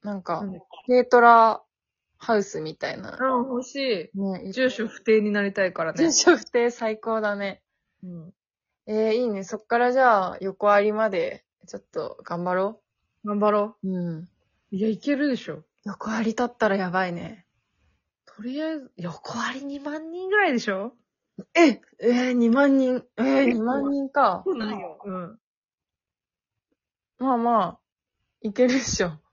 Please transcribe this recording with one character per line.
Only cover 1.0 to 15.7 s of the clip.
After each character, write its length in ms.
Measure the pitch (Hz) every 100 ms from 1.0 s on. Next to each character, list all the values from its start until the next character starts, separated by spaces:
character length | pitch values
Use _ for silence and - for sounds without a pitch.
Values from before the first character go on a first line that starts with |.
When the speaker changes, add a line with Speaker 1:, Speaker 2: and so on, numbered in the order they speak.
Speaker 1:
軽 60 | 247
ト 120 | 240
ラ 400 | 233 233 226 - _ _ _ _ _ _
ハ 200 | - 220
ウ 80 |
ス 160 | 202 -
み 160 | 156 -
た 160 | -
い 80 | -
な。 160 | 185 -
Speaker 2:
う 220 | 262 254
ん、 40 | 269
欲 160 | 247
し 480 | 254 277 269 196 156
い。 60 | 196
Speaker 1:
ね、 320 | 196 185 190
Speaker 2:
住 180 | 196 254
所 160 | 254 233
不 160 | -
定 180 | - 220
に 120 | 208
な 100 | 208
り 100 | 202
た 140 | 196 185
い 60 |
か 100 | -
ら 100 | 160
ね。 60 | 156
Speaker 1:
住 140 | 330
所 240 | 285 - 302
不 80 |
定 260 | - 247 240
最 300 | 240 226 220
高 200 | 226 220
だ 140 | 214
ね。 260 | 202 196 - _ _ _ _
Speaker 2:
う 20 | 185
ん。 260 | 170 160 _ _ _ _ _ -
Speaker 1:
え 240 | 214 220
ー、 20 |
い 100 | 220
い 40 | 247
ね。 120 | 196
そ 140 | 190 214
っ 100 | _
か 120 | 233
ら 120 | 247
じ 80 | 254
ゃ 360 | 254 214 185
あ、 40 | -
横 320 | 190 190 208
あ 80 | 208
り 120 | 208
ま 180 | 214 220
で、 340 | 190 160 - _ _ -
ち 80 |
ょ 60 | 196
っ 20 | _
と 260 | - - -
頑 220 | - 170
張 100 | 180
ろ 260 | 180 196 226 _ _ _ _
う。 40 | 208
Speaker 2:
頑 120 | 208
張 100 | 208
ろ 260 | 208 208 -
う。 60 | 190
Speaker 1:
う 220 | 185 175 160
ん。 80 | 175 _ _ _ _
Speaker 2:
い 100 | 190
や、 80 | 220
い 80 | 214
け 200 | - 269
る 100 | 294
で 100 | 247
し 140 | -
ょ。 140 | 151 _